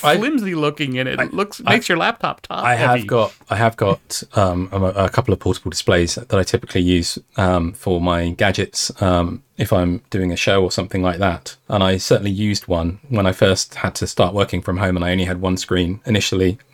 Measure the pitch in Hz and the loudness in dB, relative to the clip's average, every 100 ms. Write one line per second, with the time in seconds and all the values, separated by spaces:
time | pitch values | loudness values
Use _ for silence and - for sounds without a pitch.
0 | 151 185 254 294 196 165 147 147 139 127 | 2 2 2 -2 -2 -2 -2 -2 -4 -2
1 | 127 131 127 165 202 - 123 226 240 170 | -2 -2 -4 -2 -6 -4 0 0 0 0
2 | 190 240 156 - - - 120 117 127 123 | 0 -2 -6 -6 -8 -4 0 2 2 2
3 | 98 120 104 - - 101 113 - 101 95 | 2 0 0 -4 -6 0 0 2 0 0
4 | - - - 113 92 90 95 98 92 98 | -4 -12 -4 0 0 0 -2 0 0 2
5 | 95 - 113 92 95 - 90 - - 90 | 0 0 0 0 0 -2 -4 -4 2 2
6 | 85 - - 98 90 - - 98 90 90 | 2 -2 -2 0 2 -2 -2 0 2 2
7 | 85 - _ - 92 90 85 - 98 87 | 0 -6 _ -2 2 2 -2 -4 -2 0
8 | 90 85 85 87 101 92 92 - - - | 2 0 -2 0 0 0 -4 -4 -6 0
9 | 95 90 87 - _ - 104 95 87 90 | 2 2 0 -4 _ -6 0 2 2 -2
10 | - 98 90 85 - 98 90 - 92 95 | -4 -4 -2 0 0 2 2 -2 -4 -2
11 | 92 85 98 85 - - - 101 95 95 | -2 0 0 -2 -10 -16 -4 0 2 2
12 | - 110 101 98 107 98 - 85 85 92 | 2 2 2 -2 0 -2 -2 -2 -2 -6
13 | - 110 95 - 98 92 - - 95 - | -4 0 2 4 2 2 -4 -4 -6 -4
14 | 90 - 92 101 98 92 95 92 98 90 | -4 0 0 2 -2 -2 -4 -2 0 0
15 | 87 92 90 90 92 92 - 90 87 98 | 0 0 0 -2 -2 -2 -2 0 0 -4
16 | - 107 - 95 92 107 _ | 0 0 2 2 2 0 _